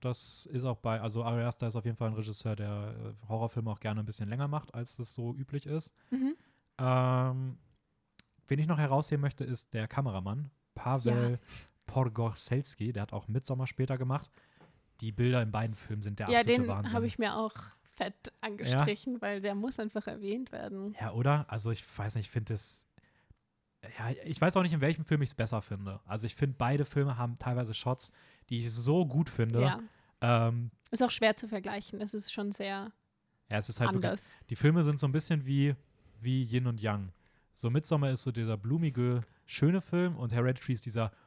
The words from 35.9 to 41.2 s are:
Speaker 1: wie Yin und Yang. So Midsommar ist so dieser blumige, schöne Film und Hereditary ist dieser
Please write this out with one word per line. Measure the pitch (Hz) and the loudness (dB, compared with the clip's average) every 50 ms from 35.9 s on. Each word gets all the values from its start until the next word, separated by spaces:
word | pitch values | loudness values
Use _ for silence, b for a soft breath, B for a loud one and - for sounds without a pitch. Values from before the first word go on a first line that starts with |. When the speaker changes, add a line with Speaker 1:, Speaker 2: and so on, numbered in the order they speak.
| _ _ _ - - 107 | _ _ _ -20 -16 -6
Speaker 1:
wie | 110 127 131 131 | -2 0 2 2
Yin | 127 110 120 123 127 | 2 2 2 2 2
und | 123 117 107 | 2 0 0
Yang. | 107 107 104 104 95 92 - b b b b b b b - | 0 0 0 0 -4 -6 -10 b b b b b b b -10
So | - - 117 | -2 0 2
Midsommar | 123 156 - - 160 147 139 135 | 2 2 2 2 2 4 4 2
ist | 131 120 - | 2 0 -2
so | 131 | -2
dieser | 110 117 113 113 110 | -2 0 0 0 0
blumige, | 101 101 117 147 170 165 151 123 123 123 123 123 120 113 b b b b | -2 0 0 0 2 2 0 2 2 2 4 2 2 -2 b b b b
schöne | - - - 139 156 180 190 | -8 0 4 6 6 6 4
Film | - - 175 175 180 180 160 | 0 0 2 2 2 2 0
und | - 123 117 | 0 -2 0
Hereditary | 113 120 123 127 127 - - - | 2 4 4 2 2 0 0 -2
ist | 123 107 - | -2 -2 -2
dieser | 120 104 113 113 104 b b | -4 -2 0 0 0 b b